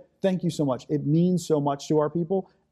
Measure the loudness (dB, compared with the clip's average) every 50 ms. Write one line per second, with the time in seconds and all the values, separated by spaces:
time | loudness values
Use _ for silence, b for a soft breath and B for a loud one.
0 | -10 _ _ _ -2 0 0 0 -2 -2 -2 -2 -2 -2 -2 -4 -4 -4 -4 -2
1 | 0 2 2 4 4 4 2 0 0 0 0 0 2 0 -2 -2 -2 0 2 2
2 | 2 2 0 -2 -2 -2 -2 -4 -4 b b b b b